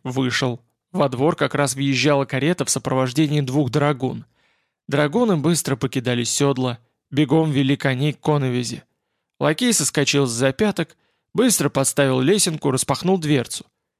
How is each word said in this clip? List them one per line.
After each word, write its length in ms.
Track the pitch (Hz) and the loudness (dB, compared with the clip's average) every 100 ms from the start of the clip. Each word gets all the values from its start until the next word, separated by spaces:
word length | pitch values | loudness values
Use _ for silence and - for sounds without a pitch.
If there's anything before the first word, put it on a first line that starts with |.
вышел. 580 | 127 127 127 - 131 117 _ _ _ | -6 -2 -2 -2 -2 -4 _ _ _
Во 180 | 185 143 | -2 0
двор 260 | 120 147 170 | 2 0 0
как 180 | 139 135 | -2 0
раз 200 | 139 131 | -2 -2
въезжала 500 | 139 127 139 143 135 | -2 0 2 2 0
карета 380 | 131 143 180 | -2 -2 -2
в 60 | 131 | -2
сопровождении 720 | 131 139 131 127 127 151 147 | -4 -2 0 0 0 0 0
двух 280 | 131 139 131 | 0 0 0
драгун. 560 | 139 147 131 127 - - _ _ _ _ _ - | 0 0 0 -4 -6 -12 _ _ _ _ _ -4
Драгуны 480 | 143 147 196 240 165 | 0 2 2 2 2
быстро 400 | 143 170 - 131 | 2 0 -2 -4
покидали 480 | 135 135 120 120 | -2 -2 -2 -2
сёдла, 560 | 117 - 143 127 127 117 _ _ _ | -2 0 0 2 -2 -6 _ _ _
бегом 400 | 139 143 160 160 | -2 2 2 2
вели 240 | 139 135 139 | 2 2 2
коней 380 | 139 127 147 | 0 0 -2
к 80 | 143 | -2
коновизи. 640 | - 147 131 123 117 - - _ _ _ _ _ | 0 0 0 -2 -4 -10 -14 _ _ _ _ _
Лакей 340 | 143 156 247 | 0 2 0
соскочил 520 | 220 143 - 139 143 131 | 0 0 0 0 2 0
с 60 | |
запяток, 640 | 117 135 135 214 190 165 _ _ _ _ 170 | 0 -2 0 -2 -2 -6 _ _ _ _ 0
быстро 340 | 247 - 139 | 2 2 0
подставил 520 | 135 135 - 135 131 | 0 0 2 2 2
лесенку, 500 | 131 208 180 156 143 | 2 2 2 -2 -2
распахнул 480 | 131 - 135 175 190 | -2 -2 -2 0 0
дверцу. 460 | 151 143 117 - - _ _ _ | 2 0 0 -8 -14 _ _ _